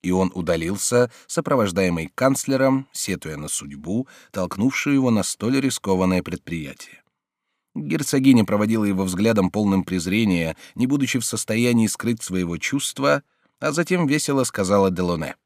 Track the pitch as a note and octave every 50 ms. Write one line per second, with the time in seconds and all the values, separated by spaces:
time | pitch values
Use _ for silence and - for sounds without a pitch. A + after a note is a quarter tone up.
0 | - F2 F#2 F#2+ F#2+ F2+ - F#2 E2+ E2 E2+ E2 E2 E2+ G2+ G2 - - B2 B2
1 | B2 A#2+ - - - _ - E3+ D3 C#3+ C#3+ B2+ A2 G2 E2+ G2+ F#2+ F2+ F2 D#2+
2 | E2 - _ - B2+ C3+ C3+ - - - C3+ B2+ C3+ C3+ C3+ C3+ C3+ _ _ -
3 | - - - - - D#2 D2+ D2 D2 D2 - - C#2+ C#2+ C#2+ C#2 D2+ E2 G2 A#2+
4 | C3 - - - - _ - G2 F2+ F2 - F#2+ G#2+ C3+ - - - C#3+ C#3+ C#3
5 | C3 B2 A2+ G#2 F#2 - - _ G2+ A2+ C3+ C3+ C3+ C3+ A#2+ - - G2+ F#2+ F#2
6 | F#2 F#2 F#2 F2+ - - F2 E2 _ - E2+ E2 D2+ C#2 - _ - - - -
7 | _ _ _ _ _ _ _ _ _ _ _ _ _ _ _ - D3+ C#3 D#3 D#3
8 | C#3 - - C#3 C3 C3+ C3 A#2 G#2 - G#2 G#2 G#2+ G#2+ A2+ A2+ G#2+ G2+ G2 F#2
9 | G2 F#2 F#2 F2+ G#2 A2+ A2+ G#2 F#2+ F#2 - G#2 G#2+ G2+ G2 F#2+ E2+ - F#2+ F2+
10 | D#2+ F#2 F#2+ A2 A2+ G2+ F#2 E2+ E2 D#2+ D#2+ - - - _ - B2 B2+ C#3+ C#3+
11 | C3+ B2 - B2+ A2+ - - A2 - - A2 A2+ A#2+ B2 A#2+ A#2 A2 G2+ - -
12 | - A#2+ A#2+ A2+ - - F#2 F#2 F2+ E2+ E2+ D#2+ - - C3+ C#3+ - - - -
13 | C3+ C#3+ C#3+ C#3+ _ _ _ _ _ _ _ _ - D#3 C#3 E3 E3+ - F3+ F3+
14 | E3+ C3+ C#3+ D3+ - - C#3+ C3+ B2+ - - - G2 F2+ G2+ G2+ G2 F#2+ F#2 E2+
15 | F2+ F2 F2 E2 D#2 C2+ - _ _